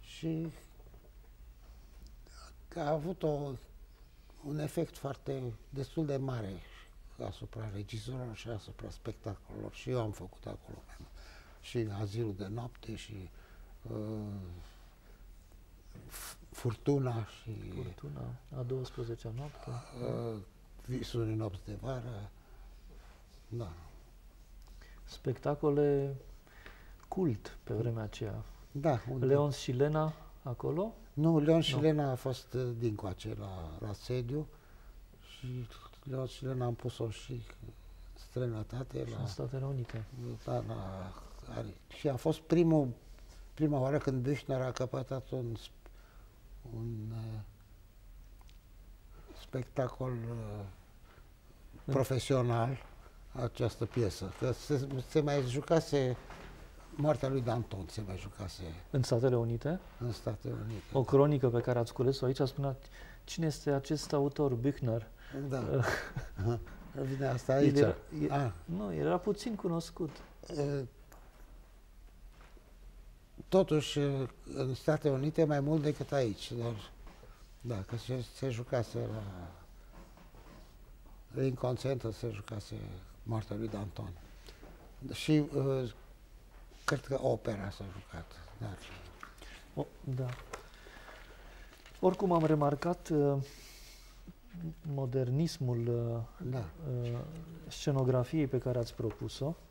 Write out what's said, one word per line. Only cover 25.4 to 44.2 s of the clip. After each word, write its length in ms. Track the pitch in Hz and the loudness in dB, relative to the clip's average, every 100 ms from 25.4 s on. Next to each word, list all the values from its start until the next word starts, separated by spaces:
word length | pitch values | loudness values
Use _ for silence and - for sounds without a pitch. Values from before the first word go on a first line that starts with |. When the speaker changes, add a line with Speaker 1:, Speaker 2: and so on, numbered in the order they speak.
| 143 147 151 143 147 139 139 131 - - - - - - - - - | -2 2 4 6 6 6 2 -4 -10 -18 -20 -18 -18 -18 -18 -20 -6
Speaker 2:
cult 500 | - 175 107 - - | 2 2 2 -4 -14
pe 100 | - | -4
vremea 280 | 107 117 113 | 0 2 0
aceea. 420 | 110 - 110 107 - - - | -4 -4 -4 -4 -8 -12 -10
Speaker 1:
Da, 280 | 143 151 123 123 | 0 4 2 0
unde 160 | 135 131 | 2 6
Speaker 2:
Leon 240 | 143 147 | 8 6
și 220 | 131 - | 0 0
Lena 400 | 123 143 156 156 - - - | 4 6 6 2 0 -14 -12
acolo? 520 | 139 117 135 151 214 - - | -8 -2 0 2 0 -4 -8
Speaker 1:
Nu, 260 | - 160 160 | 4 8 8
Leon 220 | 147 165 | 10 8
și 140 | 156 | 8
Speaker 2:
Nu. 60 | 135 | 6
Speaker 1:
Lena 300 | 156 151 143 | 6 6 4
a 40 | |
fost, 380 | 127 131 127 - | 2 0 -2 -2
uh, 180 | 123 123 117 | -2 0 2
dincoace 580 | 117 104 101 92 107 107 | 2 2 -2 -4 -4 -6
la, 320 | 101 92 80 78 | -6 -6 -8 -6
la 140 | 110 | -6
sediu 540 | 98 - 123 120 143 151 - - - - - - - - - | -6 -2 -2 0 -2 -4 -10 -20 -20 -18 -18 -20 -20 -20 -12
și 280 | 127 127 120 - - - | -8 -6 -8 -12 -16 -14
Leon 240 | - 131 131 | -6 -4 -4
și 180 | - | -4
Lena 200 | 131 127 | -4 0
am 100 | 120 | 0
pus-o 360 | 120 123 - 117 | 0 -4 -2 -4
și 220 | 104 - | -4 -8
în 400 | 123 110 - 110 - - - - - - | -8 -8 -14 -14 -14 -18 -16 -16 -16 -6
străinătate, 760 | 123 123 110 104 123 131 131 | -2 0 -2 -4 -4 -4 -4
Speaker 2:
Și 60 | 123 | -4
Speaker 1:
la 80 | 113 | -4
Speaker 2:
în 60 | 131 | -4
Statele 380 | - 131 131 | -4 -4 -2
Unite. 400 | 135 135 117 117 107 123 120 113 | -2 -2 -4 -6 -8 -8 -8 -8
Speaker 1:
Da, 80 | - 123 107 | -2 -2 -2
la, 460 | 113 98 95 92 - - - - | -6 -6 -6 -8 -10 -14 -14 -8
are, 260 | 117 110 - - - | -6 -6 -10 -16 -2
și 100 | 147 | 0
a 80 | 127 | 2
fost 240 | 160 151 | 2 0
primul, 480 | - 165 165 156 131 120 - - - - - | 4 6 10 8 6 0 -12 -18 -16 -16 -16
prima 240 | - 151 147 | 2 4 4
oară 200 | 131 143 | 4 4
când 240 | - 131 | 2 2